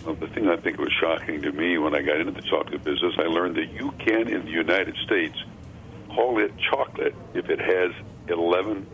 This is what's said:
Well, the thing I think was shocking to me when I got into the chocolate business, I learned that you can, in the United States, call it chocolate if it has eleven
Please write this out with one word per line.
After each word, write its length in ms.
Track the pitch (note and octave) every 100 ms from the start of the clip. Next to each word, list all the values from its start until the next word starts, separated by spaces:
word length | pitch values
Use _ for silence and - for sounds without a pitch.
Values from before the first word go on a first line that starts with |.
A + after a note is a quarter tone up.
| -
Well, 100 | -
the 120 | -
thing 200 | - -
I 100 | E2+
think 200 | - D2
was 160 | C#2+ -
shocking 400 | E2 D#2+ - D2+
to 100 | D2
me 280 | C#2+ E2+ E2+
when 160 | D2+ D2
I 80 |
got 140 | C#2+ D2+
into 140 | F2+
the 120 | -
chocolate 400 | - D#2+ - D2
business, 320 | - C#2+ F2 -
I 60 |
learned 320 | E2 E2 F2+ E2
that 160 | E2
you 200 | G#2 C#3 -
can, 280 | A2+ A2 A2+
in 180 | G2+ D#2+
the 60 |
United 440 | D#2+ E2 F#2 F2 -
States, 380 | - F#2+ D#2 - - - - - - - -
call 280 | - A#2+ A#2
it 140 | G2+ -
chocolate 580 | - C#3 C3 - - - -
if 160 | - -
it 100 | D#2+
has 320 | - F#2 F2+ - - - -
eleven 580 | E2+ E2+ F2+ G2+ G2+ G2